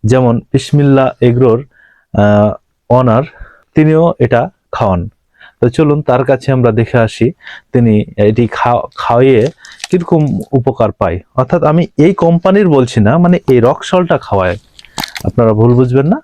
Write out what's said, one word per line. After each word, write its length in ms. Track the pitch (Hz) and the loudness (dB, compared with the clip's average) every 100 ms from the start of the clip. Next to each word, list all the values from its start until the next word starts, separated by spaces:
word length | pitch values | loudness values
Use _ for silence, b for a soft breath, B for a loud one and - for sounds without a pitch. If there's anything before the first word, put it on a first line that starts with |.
যেমন 360 | 107 131 123 117 - | 0 2 2 -2 -2
বিসমিল্লা 600 | 135 - 147 143 135 131 - | -6 -2 0 2 2 0 0
এগ্রোর, 460 | 123 120 127 117 143 b b b b - | 0 2 2 0 -4 b b b b 0
আহ, 360 | 104 104 104 - _ _ _ | 2 2 0 -2 _ _ _
ওনার, 320 | 214 123 113 156 B B B B | 0 2 0 -4 B B B B
তিনিও 400 | - 156 156 165 - | 0 2 2 0 0
এটা 320 | 117 117 170 _ _ | 0 0 -2 _ _
খাওয়ান। 360 | - 110 90 98 _ _ b b b | -4 -2 -2 -6 _ _ b b b
তো 80 | 123 | -2
চলুন 340 | 120 151 147 | 0 0 0
তার 220 | 151 127 | -2 -2
কাছে 280 | 131 131 - | 0 -2 -2
আমরা 200 | 131 120 | 0 0
দেখে 260 | 110 113 123 | 0 -2 0
আসি 340 | 113 - 117 - B B B | -2 -2 -4 -4 B B B
তিনি 320 | 127 117 107 - - | 0 2 0 -2 -2
এটি 300 | 104 107 113 | 0 0 -2
খা-, 420 | - 123 120 - | -2 -2 -2 -4
খাওয়িয়ে 540 | - - 117 135 123 147 - B B B | -10 -2 2 4 2 0 -6 B B B
কিরকম 500 | 185 170 165 147 101 - | -4 0 0 0 -4 -4
উপকার 400 | 135 123 - 110 | -2 -2 -2 -4
পায়। 280 | - 95 90 _ | -2 -4 -4 _
অর্থাৎ 280 | - 131 175 | -6 -2 0
আমি 240 | 147 160 - - | 0 0 -2 0
এই 160 | 156 | 0
কোম্পানির 540 | 190 170 170 190 196 190 | 2 0 2 2 2 2
বলছি 320 | 143 123 - | 2 0 0
না, 180 | 104 156 | 2 2
মানে 200 | 175 175 - | 2 0 2
এই 120 | 123 | 2
রক 240 | 120 147 | 2 -2
সল্টটা 340 | - 185 175 156 | -2 -2 0 -4
খাওয়ায়। 380 | - 101 92 87 _ B B B B - | -2 -2 -2 -4 _ B B B B -8
আপনারা 280 | - - 113 | -4 0 0
ভুল 220 | 107 117 | 2 2
বুঝবেন 320 | 123 127 131 147 | 2 2 0 0
না 140 | 277 | -2